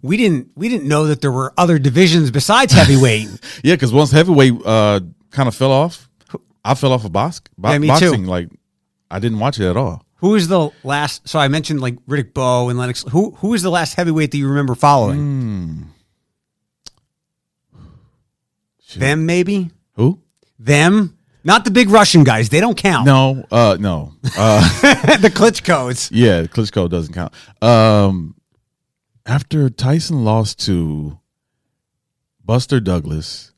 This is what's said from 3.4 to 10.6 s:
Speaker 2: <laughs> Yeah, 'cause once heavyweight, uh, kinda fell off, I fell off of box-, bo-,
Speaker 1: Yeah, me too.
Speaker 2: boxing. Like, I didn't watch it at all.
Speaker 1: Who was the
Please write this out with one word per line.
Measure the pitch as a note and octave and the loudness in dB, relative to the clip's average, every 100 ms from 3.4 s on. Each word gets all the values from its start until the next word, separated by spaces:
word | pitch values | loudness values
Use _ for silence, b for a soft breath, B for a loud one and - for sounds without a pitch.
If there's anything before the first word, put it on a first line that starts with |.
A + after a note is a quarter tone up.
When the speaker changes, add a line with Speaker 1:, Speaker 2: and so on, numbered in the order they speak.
| - | -18
Speaker 2:
<laughs> | - | -6
Yeah, | C#3 E3+ | 0 0
'cause | B2+ | 0
once | B2 D3 | 0 2
heavyweight, | C#3 F3 D#3 C3+ A#2 - | 2 4 4 4 2 0
uh, | A2 G#2 G2+ F2 - _ | 2 2 0 -4 -20 _
kinda | - B2+ | -4 -4
fell | G#2+ C3 | -2 0
off, | C3+ E3 - _ _ _ - _ _ | 0 -2 -6 _ _ _ -20 _ _
I | - | -4
fell | C#3+ C#3 | -2 0
off | B2+ | -2
of | G#2+ | -2
box-, | F2 C#3 F3 _ - | -4 -4 -8 _ -8
bo-, | G2+ | -4
Speaker 1:
Yeah, | C#3+ | -2
me | D3+ | 2
too. | D3 F3+ | 2 2
Speaker 2:
boxing. | C3 F#2 | 0 -2
Like, | F2+ E2+ _ _ _ _ _ _ | -6 -8 _ _ _ _ _ _
I | F2+ | -6
didn't | A2+ A2 | -6 -2
watch | A#2+ C3+ | -4 -2
it | F#2+ | -2
at | F2+ | -2
all. | B2+ E2 _ _ | -4 -8 _ _
Speaker 1:
Who | F3+ | 0
was | G#3+ E3+ | 0 0
the | F#3 | -2